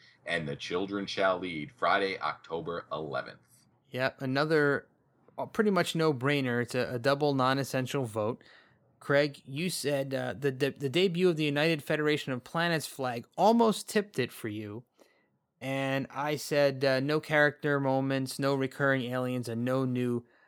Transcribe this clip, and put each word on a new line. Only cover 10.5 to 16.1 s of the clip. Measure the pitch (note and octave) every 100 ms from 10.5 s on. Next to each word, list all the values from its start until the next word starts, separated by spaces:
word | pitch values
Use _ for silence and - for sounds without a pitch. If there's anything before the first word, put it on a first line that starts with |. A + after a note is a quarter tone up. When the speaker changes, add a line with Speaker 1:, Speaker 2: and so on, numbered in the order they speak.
Speaker 2:
the, | C3 C#3 -
the | C#3
debut | D3 G3 E3+ F#3
of | D#3
the |
United | D3+ C#3+ D#3+ D#3+
Federation | - D#3 D3+ D3+ -
of | B2+
Planets | - E3 E3+ D#3+ -
flag | - B2+ A#2+ - -
almost | G3 A#3 A3+ - -
tipped | G#3+ G3+ -
it | A#2+
for | - A#2
you. | G#2 G#2+ G#2+ - _ - _ _ _ _ _
And | C3 C3+ C3+ C3+ C3+